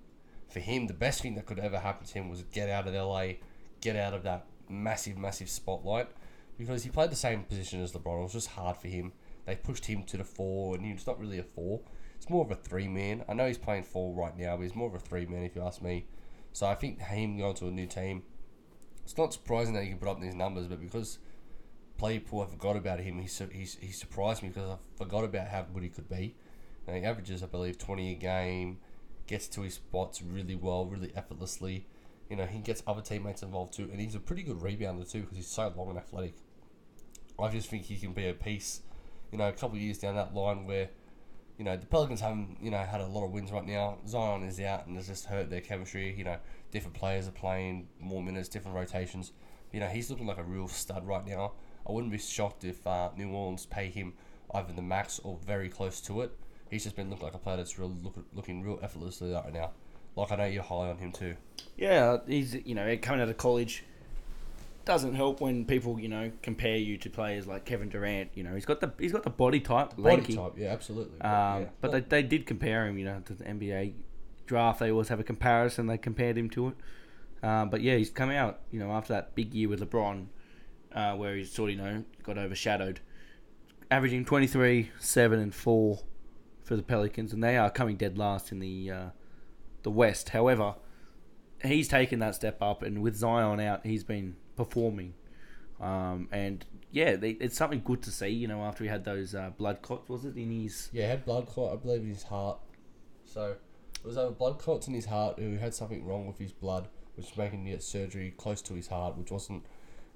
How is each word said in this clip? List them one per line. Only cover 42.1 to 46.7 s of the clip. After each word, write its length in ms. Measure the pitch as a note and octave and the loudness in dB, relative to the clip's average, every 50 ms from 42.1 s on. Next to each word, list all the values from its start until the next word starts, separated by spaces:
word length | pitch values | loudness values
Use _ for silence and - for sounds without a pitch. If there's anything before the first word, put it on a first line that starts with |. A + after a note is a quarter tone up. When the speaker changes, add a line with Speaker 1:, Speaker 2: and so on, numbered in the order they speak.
| A#2+ G2+ | 2 0
Speaker 1:
haven't, 360 | A2 A2 A2 G#2+ G2+ F#2 D#2 - | 0 0 0 -2 -4 -6 -6 -6
you 80 | - A2+ | -4 -2
know, 80 | G#2 G2 | -2 -2
had 220 | F#2+ F#2+ G#2 G2+ | 0 -2 -2 -2
a 40 | F#2+ | -2
lot 180 | F#2+ G2 G#2 G2 | -2 -2 -2 -2
of 60 | F#2 | -2
wins 220 | F#2+ G#2 F#2+ G2 | -2 -4 -4 -4
right 140 | G#2 G2+ - | -4 -4 -4
now. 320 | G2 G#2 G2+ G2+ G2+ G2 F2+ - G#2 | -2 0 0 0 0 -2 -4 -6 -2
Zion 340 | A#2 A#2 A2 G#2+ G2+ G2 F#2+ | 0 2 2 2 2 0 -2
is 140 | F#2+ F#2 F#2+ | -4 -4 -2
out 280 | G2 G2 G2 - - | -2 -2 -2 -2 -4
and 100 | E2+ F2+ | -6 -8
has 100 | F#2 F#2 | -6 -6
just 200 | G2+ G2 - - | -8 -8 -8 -6
hurt 240 | G2+ G2+ G2 F2 D2 | -2 -2 -2 -2 -2
their 100 | F2 F#2 | -4 -6
chemistry. 540 | - - G#2 F#2 F#2 - - G2 F#2+ F#2+ F#2+ | -4 -6 -6 -6 -6 -6 -6 -4 -4 -4 -4
You 80 | G2 F#2 | -4 -4
know, 140 | F2 F2 - - - - - - - | -4 -4 -4 -6 -8 -10 -10 -8 -6